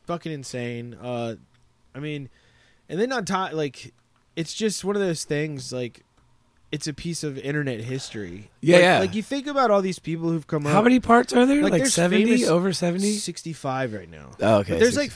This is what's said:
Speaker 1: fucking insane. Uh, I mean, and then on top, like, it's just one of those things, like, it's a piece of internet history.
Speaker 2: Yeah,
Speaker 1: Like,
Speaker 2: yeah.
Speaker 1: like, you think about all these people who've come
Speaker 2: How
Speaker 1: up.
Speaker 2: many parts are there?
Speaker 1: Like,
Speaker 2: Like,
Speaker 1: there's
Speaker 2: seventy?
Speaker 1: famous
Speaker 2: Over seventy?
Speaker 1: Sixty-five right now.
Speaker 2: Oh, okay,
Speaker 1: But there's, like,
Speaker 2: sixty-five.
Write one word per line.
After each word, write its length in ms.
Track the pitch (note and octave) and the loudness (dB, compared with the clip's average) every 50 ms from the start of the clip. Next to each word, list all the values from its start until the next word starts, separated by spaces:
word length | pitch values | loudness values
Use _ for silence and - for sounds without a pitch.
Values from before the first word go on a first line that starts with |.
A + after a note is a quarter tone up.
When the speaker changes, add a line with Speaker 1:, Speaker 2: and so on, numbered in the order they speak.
| _ | _
Speaker 1:
fucking 240 | - E3+ E3 - E3 | -10 -8 -8 -8 -8
insane. 640 | D#3 C#3 B2+ - - B2 A#2+ A#2+ A#2+ A#2+ A#2 A#2+ A2+ | -10 -10 -10 -10 -8 -8 -6 -6 -8 -8 -10 -12 -14
Uh, 400 | - G#2+ B2 B2 A#2 A#2 A2+ A2 - _ _ _ _ _ _ _ _ _ _ - | -14 -10 -8 -6 -6 -6 -6 -8 -10 _ _ _ _ _ _ _ _ _ _ -16
I 40 | B2+ | -12
mean, 300 | D3 D3+ D3+ C#3+ C#3 B2 _ _ _ _ _ _ _ _ _ _ _ - | -10 -10 -10 -10 -12 -14 _ _ _ _ _ _ _ _ _ _ _ -8
and 120 | D3 F3 | -4 -2
then 120 | A3 C4 C4+ | -2 -2 -2
on 120 | B3 F#3+ | -4 -4
top, 280 | E3+ G3 F#3 F#3+ D3+ D3+ | -2 -2 -2 -2 -2 -2
like, 400 | D#3+ D3+ C#3+ - - - B2+ _ _ _ _ _ _ _ _ - | -4 -4 -4 -6 -10 -20 -20 _ _ _ _ _ _ _ _ -8
it's 180 | E3 E3 - - | -8 -8 -6 -4
just 300 | - G#3+ G#3+ F3 - - | -2 -2 -2 -2 -2 -4
one 100 | F#3+ G#3 | -4 -2
of 80 | G3+ G3 | -2 0
those 220 | F#3 E3 - - | -2 -2 -4 -4
things, 480 | - D3+ D3 D#3 D#3 D3 C3+ B2 B2+ B2+ | -4 -4 -4 -4 -4 -6 -10 -10 -8 -8
like, 320 | B2+ B2 A#2 - - _ _ _ _ _ _ _ _ _ _ _ _ _ - | -6 -6 -8 -10 -14 _ _ _ _ _ _ _ _ _ _ _ _ _ -10
it's 160 | - D3 - | -10 -8 -6
a 60 | D#3 C#3+ | -8 -8
piece 320 | - - E3+ E3 - - | -8 -8 -8 -6 -6 -6
of 120 | D3+ C3+ C3+ | -8 -8 -6
internet 420 | - C#3 D3 D3+ D3 C3+ B2 A2 | -6 -4 -2 -2 -2 -2 -4 -6
history. 720 | A2+ A#2+ C3 C3+ - - - A2+ G2+ E2+ F2 G2+ G#2 - _ _ | -6 -6 -6 -8 -8 -8 -10 -10 -10 -10 -10 -14 -16 -18 _ _
Speaker 2:
Yeah, 160 | - D3+ F3 | 2 6 8
Speaker 1:
Like, 60 | F3 F3 | 8 8
Speaker 2:
yeah. 160 | F3+ F3 A#2+ | 8 6 4
Speaker 1:
like, 140 | G2 F#3+ F3 | 2 0 -2
you 60 | A3 G#3 | -4 -6
think 260 | - C4+ C#4+ B3+ D4 | -4 -4 -6 -4 -2
about 220 | C#4+ C#4 B3+ A3+ G#3 | 0 2 2 4 4
all 100 | G3+ F#3+ | 4 2
these 160 | F#3+ F3 - | 0 -4 -6
people 320 | - - E3 D#3+ E3 E3 | -6 -6 -6 -4 -2 -2
who've 160 | E3 D#3+ D3 | -2 -2 -4
come 180 | - E3+ D3+ D3 | -4 -4 -2 0
Speaker 2:
How 140 | D3 D3+ G3 | 2 4 6
Speaker 1:
up. 60 | G#3+ | 6
Speaker 2:
many 160 | B3 B3+ B3+ | 6 6 4
parts 320 | - - A#3 A#3+ B3 - - | 4 6 4 4 4 4 4
are 120 | B3 B3 | 4 4
there? 160 | C4 C#4 D4 D4 | 4 4 4 2
Speaker 1:
Like, 100 | D4 - | 2 2
Speaker 2:
Like, 80 | F3 C4 | 2 2
Speaker 1:
there's 120 | C4+ - | 2 2
Speaker 2:
seventy? 300 | - F3 F3+ F#3+ - G#3+ A#3 A#3+ | 2 2 4 4 4 4 4 4
Speaker 1:
famous 120 | B3 A#3 - | 4 4 4
Speaker 2:
Over 240 | D#3 F3 F3+ G3 E3+ | 4 2 2 0 -2
seventy? 400 | - F3+ F3 E3+ F#3 G3+ G#3 G#3+ | 0 -2 -2 0 0 0 0 -2
Speaker 1:
Sixty-five 800 | G#3 - - E3+ - - E3 D#3+ - - C#3 C3 C3 C3+ A#2+ G#2+ | -2 -4 -8 -10 -10 -10 -12 -10 -8 -6 -6 -4 -4 -4 -4 -6
right 180 | G2+ F2 E2 | -8 -12 -14
now. 200 | E2 D2+ C#2+ C2 - - | -18 -18 -18 -16 -8 -2
Speaker 2:
Oh, 180 | - G#2 A2 G2+ | 2 4 4 4
okay, 160 | G2+ E2+ - | 4 2 2
Speaker 1:
But 40 | - | 4
there's, 160 | A3 B3 A#3 | 4 4 4
like, 100 | C#4+ D4 A#3 | 2 -2 -4
Speaker 2:
sixty-five. 20 | - | -2